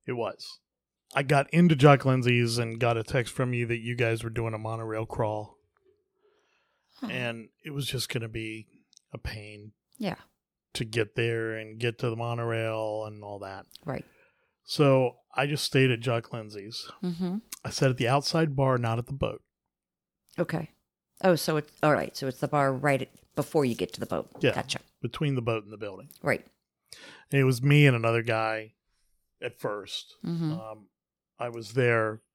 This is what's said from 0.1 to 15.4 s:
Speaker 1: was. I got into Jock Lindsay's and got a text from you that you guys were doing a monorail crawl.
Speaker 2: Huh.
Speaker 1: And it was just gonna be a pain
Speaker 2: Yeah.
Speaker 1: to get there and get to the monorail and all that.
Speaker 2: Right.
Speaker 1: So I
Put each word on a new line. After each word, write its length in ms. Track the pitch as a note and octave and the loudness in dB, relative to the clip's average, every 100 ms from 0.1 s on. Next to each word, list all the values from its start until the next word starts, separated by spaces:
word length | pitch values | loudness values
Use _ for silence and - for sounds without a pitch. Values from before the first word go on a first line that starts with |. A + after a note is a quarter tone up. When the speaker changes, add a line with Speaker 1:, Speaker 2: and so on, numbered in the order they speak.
Speaker 1:
was. 460 | B2 G#2+ - - - _ _ _ _ _ C#3 | -6 -6 -8 -18 -20 _ _ _ _ _ -4
I 80 | |
got 260 | C#3 C#3+ C#3+ | 2 2 4
into 220 | D#3+ F3 D3 | 6 6 8
Jock 280 | D3 C#3 | 8 8
Lindsay's 540 | C3+ C3 B2 A#2+ A#2 A#2 | 6 4 4 4 2 0
and 220 | A2+ A#2 | -2 0
got 180 | A#2+ A2+ | 0 0
a 60 | |
text 300 | G#2+ C3+ A2+ | 0 -2 -2
from 200 | - B2 | -2 -2
you 120 | B2 A#2 | -2 -2
that 120 | A#2 | -4
you 160 | A2+ A#2+ | -4 0
guys 280 | A#2 A2+ | 0 0
were 60 | A#2 | -4
doing 240 | A2+ A2+ | -4 -4
a 40 | A2 | -4
monorail 480 | A2 A2+ A2+ A2 A2+ | -6 -6 -6 -6 -6
crawl. 520 | - A2 G#2+ G#2 _ _ _ _ _ _ _ _ _ _ _ _ _ _ _ | -2 -2 -2 -8 _ _ _ _ _ _ _ _ _ _ _ _ _ _ _
Speaker 2:
Huh. 80 | A#3+ | -8
Speaker 1:
And 400 | B2+ A#2+ A#2 A2 _ | -4 -4 -6 -14 _
it 80 | D#3 | -10
was 140 | C#3+ B2+ | -6 -4
just 220 | B2+ - | -6 -4
gonna 180 | B2 A2+ | -6 -6
be 400 | A2+ A2 A2 G#2+ _ _ _ _ | -8 -8 -12 -16 _ _ _ _
a 40 | A2+ | -12
pain 540 | - A2 G#2 G#2 A2 _ _ _ | -10 -10 -14 -16 -20 _ _ _
Speaker 2:
Yeah. 180 | G#3 - _ _ _ _ _ | -6 -6 _ _ _ _ _
Speaker 1:
to 100 | - | -8
get 320 | A2+ A#2 G#2+ - | -4 -2 -2 -2
there 380 | A#2 A#2 A2+ A2 | -2 -2 -4 -8
and 240 | A2 A2 | -12 -4
get 200 | A#2+ A2+ | -4 -2
to 100 | B2 | -4
the 60 | A2+ | -4
monorail 880 | A#2 A#2 A#2 A2+ A2+ A2 A2 G#2+ G#2+ | -4 -4 -2 -2 -2 -2 -4 -4 -8
and 180 | G#2+ | -12
all 160 | G#2 G2+ | -14 -12
that. 260 | G2 F#2+ - - - | -10 -12 -16 -14 -10
Speaker 2:
Right. 200 | C3 - _ _ _ _ _ - | -10 -12 _ _ _ _ _ -8
Speaker 1:
So 520 | - C#3+ C3 B2 - _ | 2 4 6 2 -4 _
I 100 | - | -4